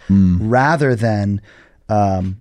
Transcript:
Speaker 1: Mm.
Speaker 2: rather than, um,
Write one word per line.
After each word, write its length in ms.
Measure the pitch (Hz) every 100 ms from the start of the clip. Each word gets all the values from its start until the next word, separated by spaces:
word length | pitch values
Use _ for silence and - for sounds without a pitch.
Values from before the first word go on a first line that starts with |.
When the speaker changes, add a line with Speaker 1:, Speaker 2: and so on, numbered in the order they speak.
| -
Speaker 1:
Mm. 300 | 98 92 90
Speaker 2:
rather 540 | 107 123 143 160 139
than, 460 | 113 113 104 101 98 - - _ _ -
um, 500 | 104 101 92 95 95